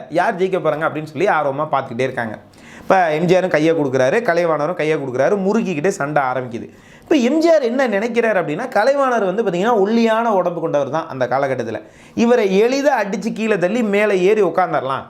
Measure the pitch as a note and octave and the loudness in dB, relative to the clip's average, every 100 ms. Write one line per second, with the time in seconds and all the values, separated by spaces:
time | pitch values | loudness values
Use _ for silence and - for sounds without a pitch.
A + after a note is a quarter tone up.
0 | - D#3 G3+ F3+ F#3 F3+ D#3 D3 D#3 D3 | -2 0 0 0 0 0 0 0 -2 -4
1 | D#3 C3 G3+ D#3+ C#3+ C3+ D3+ C#3 B2+ A#2 | -8 -2 0 2 0 -2 -2 -2 -2 -4
2 | B2+ A#2 A2+ A2 - - - - - F#3+ | -2 -2 -6 -8 -16 -20 -20 -16 0 2
3 | E3 D3+ E3+ F3+ F3+ D3+ D#3+ D#3+ C#3 C3 | 2 0 2 2 2 2 2 2 0 0
4 | - G#3+ A#3 E3+ E3+ D3 D3+ F3 D3+ D#3 | 0 0 0 0 0 0 -2 -4 -2 -2
5 | C3 B2 D3 G3+ F#3+ A3 F#3 D3 F3+ G3 | -2 -2 0 0 0 0 -2 -2 -2 -2
6 | D3 D3+ B2+ B2+ B2+ A2 - - - - | -2 -2 -2 -4 -6 -10 -12 -18 -20 -20
7 | - D#4+ A#3+ D#4 E4 D#4 A#3 C4 B3+ G3 | -2 0 2 2 4 4 2 0 0 -2
8 | A#3+ A#3 A3 G3 D3+ D#3 B3+ G3+ A#3+ C#4+ | -2 0 0 0 -2 -6 -2 2 2 2
9 | C4 A#3 F#3 G3+ G3 F3 A3 A3+ G3 A#3 | 0 0 0 0 -2 0 2 2 2 2
10 | A3+ A3 A#3 G3 F3 E3+ D#3 D3 C3+ D#3 | 2 2 2 0 0 -2 -2 0 0 -4
11 | - C3 A#2+ C3+ C#3 B2 A2+ A2 - - | -6 -4 -2 0 0 -2 -4 -8 -12 -20
12 | - - A#3 A#3+ G3+ F#3+ A#3 C#4 C#4+ B3+ | -8 0 2 4 4 4 4 2 2 0
13 | G3+ G3+ G#3+ - A3 G3 F3+ A#3+ G#3+ G3+ | -2 -4 -6 -4 -2 0 0 0 0 2
14 | G#3+ F#3+ F3+ G#3+ F#3+ F#3 F3 D3 B2+ B2+ | 2 2 4 4 2 2 0 0 -2 -6